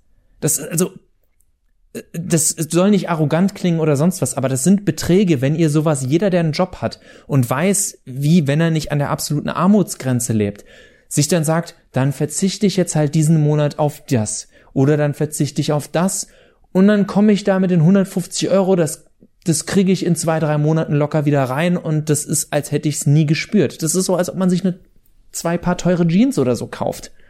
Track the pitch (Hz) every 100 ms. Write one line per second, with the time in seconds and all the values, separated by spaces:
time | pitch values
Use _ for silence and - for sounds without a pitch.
0 | _ _ _ - 151 - - 165 180 -
1 | _ _ _ _ _ _ _ _ _ 117
2 | - 165 170 160 - - 151 165 190 202
3 | - 160 147 156 190 - 180 165 156 139
4 | 170 - 135 - 127 131 170 196 202 -
5 | - 180 190 143 135 156 160 151 160 143
6 | 127 165 208 175 165 147 185 - 113 -
7 | - - - 139 117 135 185 190 - -
8 | - 127 147 180 139 147 165 156 - 147
9 | 139 143 - 147 - - 180 208 - -
10 | 127 123 120 110 101 - - - - _
11 | - - 147 175 151 160 165 - _ 131
12 | 139 - 151 - 196 - 202 185 175 156
13 | 151 160 151 160 147 151 147 - 147 -
14 | - 123 - - - _ _ - 135 151
15 | 147 139 147 - 143 - 147 151 - 160
16 | 190 - - _ _ _ _ 185 196 208
17 | 196 190 208 202 208 190 185 180 156 196
18 | 185 190 - - 156 190 185 185 156 -
19 | _ _ _ _ - 151 - 196 190 180
20 | - 165 165 160 156 151 147 160 165 147
21 | 147 160 147 143 127 131 175 175 - 156
22 | 151 147 - - - 151 - 151 156 147
23 | 147 147 151 165 - 214 143 - 160 185
24 | 185 175 180 165 185 180 185 180 - _
25 | _ _ _ - 170 170 180 180 175 175
26 | 170 180 269 254 123 117 117 - - -
27 | - - -